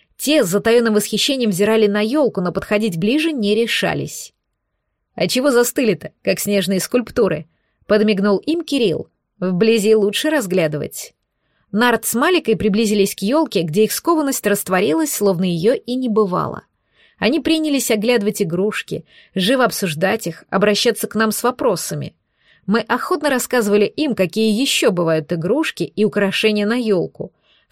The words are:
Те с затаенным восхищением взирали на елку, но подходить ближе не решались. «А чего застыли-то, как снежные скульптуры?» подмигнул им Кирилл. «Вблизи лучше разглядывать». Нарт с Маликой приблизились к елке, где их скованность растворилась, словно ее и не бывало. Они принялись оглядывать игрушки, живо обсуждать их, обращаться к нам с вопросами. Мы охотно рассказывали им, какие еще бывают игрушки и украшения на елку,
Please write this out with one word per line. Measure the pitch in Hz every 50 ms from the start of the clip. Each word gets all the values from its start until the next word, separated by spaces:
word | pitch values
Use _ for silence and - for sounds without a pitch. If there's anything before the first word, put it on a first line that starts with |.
| _ _ _
Те | - - 262 302 311 240
с | 175
затаенным | 170 202 - 226 233 240 233 226 214
восхищением | 208 208 - - 202 - - 277 262 240 214
взирали | 190 165 208 208 220 226 220
на | 202 202 208
елку, | 208 220 254 311 294 220 - -
но | 180 180 165
подходить | - - - 214 208 214 226 175 160
ближе | 180 208 254 311 311 330 311
не | 269 208 202 208
решались. | 214 233 220 - - - 165 156 143 139 143 - - - - _ _ _ _ _ _ _ _ _ _ _ _ _ _ _ _ _
«А | - - 190
чего | - 247 254 294
застыли-то, | 247 240 240 240 - - 269 220 185 - - - _ _ -
как | 196 190 -
снежные | - 202 202 202 190 165 196 185
скульптуры?» | - - - 247 226 - - - 226 190 165 156 160 _ _ _ _ _ _ _ _
подмигнул | - 208 214 208 214 214 190 196 208 202 185
им | - - 320 349 311
Кирилл. | - 285 277 247 190 156 - - - _ _ _ _ _ -
«Вблизи | 185 185 185 175 220 220 226 226 196 214 220
лучше | 220 208 208 208 - - 311
разглядывать». | 311 294 226 180 180 185 165 151 151 147 - - - - - - _ _ _ _ _ _ _ _ _ _ _ _ -
Нарт | 208 240 247 233 220 226
с | - -
Маликой | 226 277 339 370 339 - - 220
приблизились | 165 196 214 190 208 233 208 214 208 196 196 -
к | -
елке, | 190 196 262 311 320 226 - 190 170
где | 165 151 196 220
их | 208 -
скованность | - - 320 339 311 302 277 262 - -
растворилась, | 214 202 196 - - 185 185 202 247 311 330 320 294 -
словно | - 208 202 190 165 190
ее | 180 175 165 160 214 269
и | - - - 247
не | 262 254 247
бывало. | 214 220 214 185 175 165 151 131 - - - _ _ _ _ _ _ _ _ _ _ -
Они | 185 214 277 330
принялись | 254 311 320 320 311 311 285 269 226 -
оглядывать | 233 214 202 240 247 233 202 208 196 - 208
игрушки, | 170 156 175 190 214 202 - - - 151 156 - _ _ - - _ -
живо | 190 180 196 262 254 254
обсуждать | 214 - - 208 180 151 147 180 190 214 220 - 175
их, | 165 - - _
обращаться | - - 220 214 208 202 - 247 - - - 202
к | -
нам | 208 220 220 214
с | - -
вопросами. | 247 254 - 294 254 190 160 - - 175 147 139 - - _ _ _ _ _ _ _ _ _ _
Мы | - 202 233
охотно | - - 220 247 - - 370 311 294 294
рассказывали | 277 247 233 - - 247 220 202 202 208 208
им, | - - - 302 302 226
какие | - 190 175 - 214 220 220 208 208
еще | 269 277 - - 330 247 190
бывают | 170 175 165 160 160 151 - 175
игрушки | 165 160 180 226 294 320 - - - 175
и | - - - 208
украшения | 202 208 208 196 190 196 - - 220 214 208 208
на | 208 233
елку, | 247 240 220 202 175 160 151 - - - - _ _ _ _ _ _ _ _